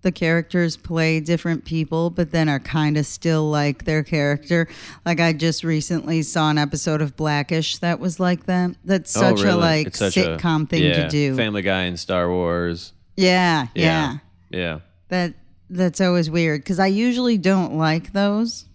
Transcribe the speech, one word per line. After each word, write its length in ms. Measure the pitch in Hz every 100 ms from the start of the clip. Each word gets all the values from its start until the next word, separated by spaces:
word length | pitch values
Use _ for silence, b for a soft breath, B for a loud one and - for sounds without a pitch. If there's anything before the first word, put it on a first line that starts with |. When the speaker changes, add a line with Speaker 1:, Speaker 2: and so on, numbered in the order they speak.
| 185
Speaker 1:
the 40 |
characters 640 | 175 170 170 160 180 170 -
play 440 | - 165 160 160
different 440 | 151 170 175 165 -
people, 420 | 160 156 160 170
but 200 | 170 165
then 160 | 165 156
are 100 | 135
kinda 460 | - 165 151 151
still 440 | 143 - 165 160 151
like 340 | 151 147 135
their 180 | - 156
character. 640 | 147 160 143 143 - 170 165 B B B
Like, 160 | - 165
I 140 | 165
just 280 | 156 165 156
recently 580 | 165 156 147 165 143 160
saw 260 | 147 175 156
an 60 | 151
episode 440 | 147 147 170 156
of 120 | 151
Blackish 640 | - 156 147 143 160 156 -
that 220 | 170 170
was 180 | 180 165
like 280 | 180 180 -
that. 280 | 180 180 -
That's 300 | - 190 156 208
Speaker 2:
Oh, 40 |
Speaker 1:
such 200 | - 208
a, 20 |
Speaker 2:
really? 160 | 202 175
Speaker 1:
like, 260 | 170 156 143
Speaker 2:
It's 100 | -
such 180 | 98 -
a, 220 | 120 -
Speaker 1:
sitcom 280 | 175 156 156
thing 120 | 165
to 60 | 87
Speaker 2:
yeah. 200 | 85 82
Speaker 1:
do. 280 | 147 143 131
Speaker 2:
Family 240 | 110 104
Guy 200 | 95 95
and 180 | 90 87
Star 300 | - 92 87
Wars. 640 | 90 87 87 87 85 - - _ -
Speaker 1:
Yeah, 500 | 185 180 180 160 123
Speaker 2:
Yeah. 100 | - 160 160 147 139 _ _ _
Speaker 1:
yeah. 80 | 90
Speaker 2:
Yeah. 200 | 87 78 - _ _
Speaker 1:
That, 240 | 180 175 - - - _
that's 320 | 180 185 -
always 300 | 190 180 160
weird, 340 | 165 165 151
'cause 140 | - 180
I 80 | 190
usually 500 | 196 247 247 247 226
don't 380 | 180 190 180 156
like 360 | 160 160 -
those 500 | 196 202 208 233 - -